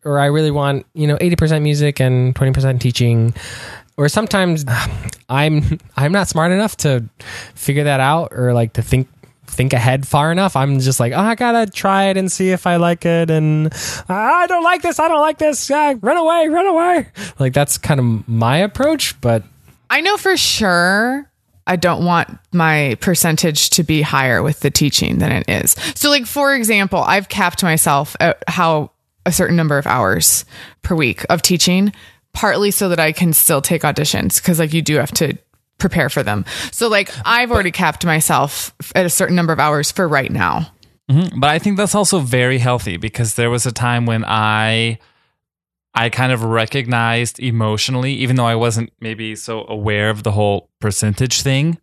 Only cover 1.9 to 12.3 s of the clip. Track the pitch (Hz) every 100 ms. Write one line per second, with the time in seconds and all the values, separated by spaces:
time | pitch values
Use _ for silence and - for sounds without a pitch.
1.9 | 143 131 127 127 123 135 131 135 127 127
2.9 | 117 120 117 113 - - - - - _
3.9 | - 147 214 220 202 180 160 135 120 -
4.9 | - - - - 131 151 151 147 156 -
5.9 | - 147 202 180 160 165 185 214 - 151
6.9 | 127 110 _ - - - - - 139 147
7.9 | 135 131 160 170 - 123 120 113 - 113
8.9 | 131 131 _ - _ - - 131 127 120
9.9 | 131 135 147 156 170 190 135 139 139 131
10.9 | 127 120 131 208 226 247 233 220 - 202
11.9 | 196 196 190 190